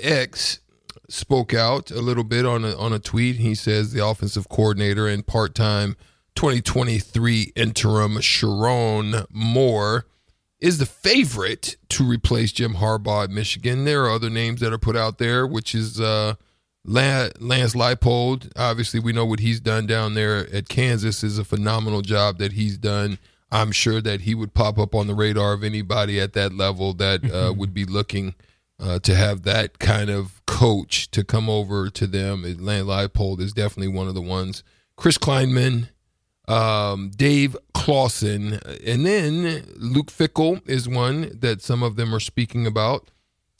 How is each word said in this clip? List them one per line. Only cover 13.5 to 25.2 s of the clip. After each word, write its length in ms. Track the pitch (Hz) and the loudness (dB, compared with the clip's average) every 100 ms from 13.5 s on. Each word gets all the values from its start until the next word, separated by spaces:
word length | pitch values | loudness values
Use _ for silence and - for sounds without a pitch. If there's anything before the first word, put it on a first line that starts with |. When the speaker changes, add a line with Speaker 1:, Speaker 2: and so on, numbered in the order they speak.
| - 123 127 | -4 -2 -2
Speaker 1:
There 220 | 139 147 127 | 0 2 2
are 60 | |
other 180 | 113 113 | 0 -2
names 320 | 113 113 120 | -2 -2 -2
that 100 | 120 | -2
are 60 | 113 | 0
put 180 | 113 113 | 0 0
out 220 | 110 104 | 0 0
there, 280 | 117 123 131 | 0 2 0
which 300 | 113 - 113 | -2 -4 -4
is, 240 | 110 113 | -4 -2
uh, 360 | 110 107 107 107 _ _ _ _ - | 0 0 0 -4 _ _ _ _ -2
La-, 420 | 113 135 135 123 - | 0 2 0 -2 -6
Lance 340 | 117 127 123 123 | -2 0 2 2
Leipold. 720 | 120 123 123 120 120 131 120 - | 0 2 2 2 2 -2 -6 -4
Obviously, 460 | 123 113 120 117 | -2 -2 -2 -2
we 100 | 117 | 0
know 140 | 117 113 | 0 0
what 160 | 110 | 0
he's 180 | 113 113 | 0 0
done 260 | 120 110 107 | 0 0 0
down 260 | 113 110 | 0 0
there 340 | 107 107 104 - 98 | 0 0 0 -2 -6
at 140 | - | -4
Kansas 520 | - 127 117 110 104 | 0 2 2 0 -2
is 160 | 107 104 | -2 -4
a 60 | |
phenomenal 580 | 107 107 104 110 110 107 | -2 -2 0 0 0 -2
job 360 | 98 104 104 90 | 0 2 2 0
that 160 | 101 | -2
he's 240 | 101 107 98 | 0 -2 0
done. 420 | 104 104 104 95 _ _ - | -2 0 -2 -4 _ _ -4
I'm 220 | 110 110 | 0 0
sure 260 | 104 - 110 | 0 2 0
that 220 | 110 101 | 0 -2
he 120 | 92 113 | -2 -2
would 180 | 107 | 0
pop 260 | - 110 107 | 2 2 2
up 160 | 104 110 | 0 0
on 120 | 104 | 0
the 60 | |
radar 380 | 104 | 0